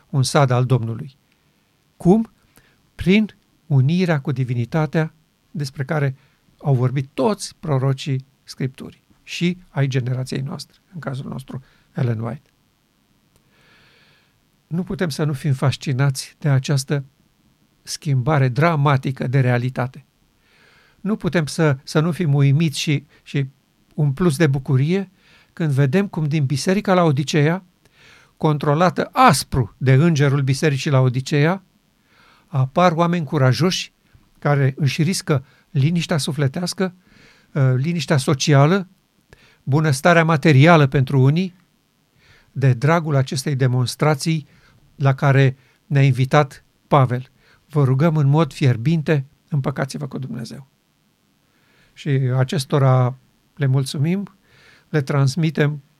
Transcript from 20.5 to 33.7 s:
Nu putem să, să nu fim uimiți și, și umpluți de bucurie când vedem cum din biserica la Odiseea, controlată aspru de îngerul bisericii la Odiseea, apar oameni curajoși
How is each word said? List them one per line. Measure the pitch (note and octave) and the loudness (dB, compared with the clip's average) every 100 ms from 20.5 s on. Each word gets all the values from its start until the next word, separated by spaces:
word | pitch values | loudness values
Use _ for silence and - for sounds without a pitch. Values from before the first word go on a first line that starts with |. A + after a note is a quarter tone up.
| _ _ _ _ _ | _ _ _ _ _
Nu | F#3+ G#3+ | -6 -4
putem | E3+ F3 D3 | -2 -2 -2
să, | - D#3 C3+ | 0 0 0
să | - D#3+ | -2 -2
nu | E3 | -2
fim | D#3+ E3+ | -2 0
uimiți | C#3+ C#3 C#3 C3+ - | 2 4 2 0 -2
și, | - C#3+ - _ | -4 -4 -6 _
și | - C#3+ C3+ _ _ _ _ - | -8 -6 -6 _ _ _ _ -2
umpluți | D3 C#3 F3+ C3+ | -2 0 0 2
de | D#3+ | 0
bucurie | C3+ C#3+ B2+ D3 F#3+ F#3 _ _ _ _ | 0 0 0 2 -2 -4 _ _ _ _
când | - D#3+ | -6 -2
vedem | C3+ C#3+ F#3 G3+ | 0 2 0 -2
cum | E3+ D3+ | -4 -2
din | D#3 C3+ | 0 0
biserica | C#3+ F#3+ G3 G#3 | -2 0 0 2
la | F3+ | 2
Odiseea, | E3+ C#3 B2+ E3 D3 F#3 - _ _ _ - - _ _ | 2 0 0 0 2 0 -8 _ _ _ -20 -20 _ _
controlată | D#3+ D3 D#3 C#3+ F3+ C#3 - | -2 0 0 2 2 0 -4
aspru | - B3+ D3 - C#3+ G#2 - | 4 4 4 0 -4 -4 -2
de | C3 | 2
îngerul | C3 E3+ D3 C#3+ C#3 | 4 4 2 2 0
bisericii | C3+ C3+ D#3 C3+ D#3+ | 0 0 0 -2 0
la | C3+ | 2
Odiseea, | C3 A#2+ C3 D3 D#3 G3 - _ _ _ _ _ _ _ _ | 2 -2 -2 0 0 0 -8 _ _ _ _ _ _ _ _
apar | C3+ C3 - F3+ | -2 0 2 2
oameni | D#3+ E3+ F3 C#3+ | 2 0 -2 -4
curajoși | D#3 C3 G#2+ F3+ | 0 2 2 0